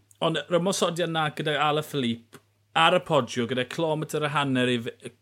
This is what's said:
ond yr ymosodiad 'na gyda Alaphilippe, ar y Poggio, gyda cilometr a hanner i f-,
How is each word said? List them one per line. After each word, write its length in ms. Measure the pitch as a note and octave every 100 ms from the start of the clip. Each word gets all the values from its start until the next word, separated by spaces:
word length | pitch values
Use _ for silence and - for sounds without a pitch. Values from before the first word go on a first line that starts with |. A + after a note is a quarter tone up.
| _ -
ond 200 | E3 D#3+
yr 220 | - F3
ymosodiad 500 | F3 F#3+ F#3 E3+ E3+
'na 200 | E3 D3+
gyda 240 | - D#3 D3
Alaphilippe, 840 | D3+ D3+ D3+ D3 B2 A2+ - - _ _ _ -
ar 200 | E3 F3+
y 40 |
Poggio, 460 | - D#3 A#2 - A#2
gyda 180 | B2+
cilometr 600 | B2 - E3 D#3 D#3 D3+
a 40 | D3
hanner 400 | D3+ C#3 B2+ B2+
i 80 | B2
f-, 360 | A#2 - A#2 -